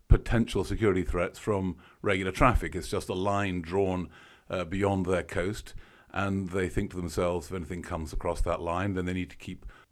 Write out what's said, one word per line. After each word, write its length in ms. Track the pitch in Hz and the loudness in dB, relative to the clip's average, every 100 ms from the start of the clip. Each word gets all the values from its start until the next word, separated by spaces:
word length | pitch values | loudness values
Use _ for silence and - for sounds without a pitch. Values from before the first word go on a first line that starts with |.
| - | 6
potential 560 | 110 - 120 113 101 | 6 6 2 2 0
security 380 | 90 92 107 92 | -2 2 4 4
threats 380 | 87 90 87 - | 2 0 -2 -4
from 360 | - 101 95 85 - - | -2 0 0 -4 -12 -6
regular 280 | 104 95 92 | 0 2 0
traffic. 440 | 92 135 104 85 92 | 4 4 4 0 -4
It's 120 | - | -4
just 220 | 98 - | -4 -2
a 40 | |
line 480 | 95 101 101 101 90 | -2 2 2 0 -2
drawn, 460 | 80 95 98 92 87 - - - _ | -2 2 2 0 -4 -10 -20 -20 _
uh, 160 | 92 87 | -6 -4
beyond 420 | 95 98 98 90 | 0 2 2 2
their 160 | 90 | 0
coast, 500 | 80 - 87 113 - - - - - | 0 -2 -2 -4 -10 -16 -16 -20 -10
and 360 | - 98 95 92 | -4 0 0 -2
they 200 | 95 90 | -2 0
think 220 | - 101 | 0 -2
to 60 | 90 | -4
themselves, 500 | 87 80 90 87 80 | -4 0 0 0 -4
if 80 | 92 | -8
anything 260 | 76 90 | -6 -8
comes 320 | 85 85 78 | -6 -6 -4
across 280 | - 87 85 | -4 -2 0
that 200 | - 85 | 0 0
line, 320 | 85 87 101 | 0 -2 0
then 120 | 92 90 | 0 -2
they 80 | |
need 180 | 92 87 | -2 -6
to 40 | - | -10
keep 300 | - 90 - - - | -14 -12 -14 -18 -14